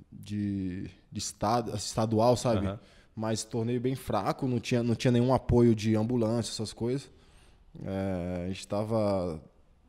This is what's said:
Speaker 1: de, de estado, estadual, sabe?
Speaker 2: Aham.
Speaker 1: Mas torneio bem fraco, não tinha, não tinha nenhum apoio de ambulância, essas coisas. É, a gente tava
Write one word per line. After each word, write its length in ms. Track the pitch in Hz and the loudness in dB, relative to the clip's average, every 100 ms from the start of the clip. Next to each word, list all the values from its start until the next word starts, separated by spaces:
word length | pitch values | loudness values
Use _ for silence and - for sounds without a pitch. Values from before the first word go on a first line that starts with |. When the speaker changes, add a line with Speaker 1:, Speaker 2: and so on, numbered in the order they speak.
| - | -20
Speaker 1:
de, 800 | - 101 104 101 98 92 90 95 - _ | -18 -8 -4 -2 -2 -4 -6 -10 -14 _
de 80 | 107 | -10
estado, 560 | - - 104 120 110 95 | -10 -4 0 0 0 -6
estadual, 640 | - - 113 107 117 117 | -6 -2 0 4 4 4
sabe? 300 | 127 104 95 | 2 0 0
Speaker 2:
Aham. 120 | 104 - - - - | -4 -12 -20 -18 -8
Speaker 1:
Mas 280 | 110 110 | -4 -4
torneio 380 | - 120 113 123 | -4 -4 -2 -2
bem 140 | 123 135 | -2 -4
fraco, 500 | - 110 107 - 135 | -4 -2 -2 -2 -2
não 120 | 120 | -2
tinha, 240 | - 123 | 0 0
não 100 | 117 | 2
tinha 180 | 113 131 | 2 4
nenhum 220 | 120 123 | 4 4
apoio 400 | 123 - 120 120 | 2 4 6 6
de 220 | 110 107 107 | 6 4 2
ambulância, 560 | 113 123 110 120 104 | 2 2 2 0 -2
essas 200 | - 107 | -6 -8
coisas. 380 | - 113 139 - - - - - - - - | -4 -4 -4 -6 -20 -20 -20 -20 -20 -20 -14
É, 600 | - 95 98 92 87 90 90 | -6 -4 -2 -2 -4 -4 -6
a 20 | |
gente 180 | 95 - | -8 -6
tava 760 | 101 107 113 104 98 87 80 - _ _ _ | -4 -2 0 0 0 -2 -6 -12 _ _ _